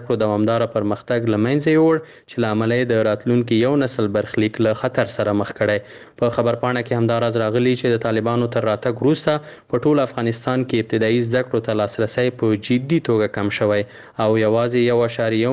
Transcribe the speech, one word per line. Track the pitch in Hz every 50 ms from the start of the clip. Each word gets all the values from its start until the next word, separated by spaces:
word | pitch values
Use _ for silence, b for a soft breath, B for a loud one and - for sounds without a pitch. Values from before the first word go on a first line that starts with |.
| 120
کړو | - 123 107 110
دوامداره | 107 104 104 107 110 117 117 117 110 -
پرمختګ | 113 104 104 104 - - - 123 120 117 113 107
له | 104 110 123
منځه | 139 147 143 160 156
یووړ | 156 160 160 160 156 156 B B B B -
چې | - 123 117
له | 110 107 107
امله | 113 113 117 123
یې | 123 120 117
د | 110 110 110
راتلونکي | 104 104 - 120 120 123 117 117 117 110 117
یو | 131 147 143 135
نسل | 120 - - 110 101 101
برخلیک | 107 104 - - - 107 110 - - 113 110
له | 107 - -
خطر | 127 127 131 117 104 - -
سره | 107 104 101 101
مخ | 98 - - -
کړی. | 110 104 104 101 B B B B B B B - 120
په | 120 117 -
خبرپاڼه | 117 117 117 117 - 123 123 123 120
کې | 120 123 117
همداراز | 113 113 117 117 117 117 113 117 113
راغلي | 107 110 123 123 127 127
چې | 123 - 123 117
د | 110 - 117
طالبانو | 110 110 107 117 117 120 120 117 117
تر | 120 110 110
راتګ | 104 104 - 127 117 117 120
وروسته | 139 156 156 - 160 151 151 151 B B B B B -
په | 123 -
ټول | 151 151 143 131 123
افغانستان | - 127 117 117 113 - - 131 127 131 127 127
کې | - 113 110
ابتدایي | - - 113 110 110 117 123 117
زده | 113 120 127 127
کړو | - - 113 110
ته | - 110 107
لاسرسی | 104 101 - - 113 104 - - 123 127 120 -
په | 117 110 107 104 107
جدي | - 120 123 131 139 170 160 -
توګه | - 117 107 107 98 -
کم | 104 101 101 - -
شوی | 110 104 104 104 101 B B B B B B - 113
او | 110 110 110 110
یوازې | 107 110 117 120 123 120 123 120 120
یو | 120 117 117
اعشاریه | 113 117 - 117 113 113 110 113
یو | 123